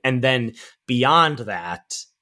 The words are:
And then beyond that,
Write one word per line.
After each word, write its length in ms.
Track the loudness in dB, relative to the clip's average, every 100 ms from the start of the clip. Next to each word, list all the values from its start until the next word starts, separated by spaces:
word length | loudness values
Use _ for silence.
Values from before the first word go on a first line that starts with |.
And 180 | -2 0
then 320 | 0 0 -2 -10 -20 _ -4
beyond 520 | 0 4 4 4 0
that, 580 | -8 -8 -8 -10 -10 -14 -14 _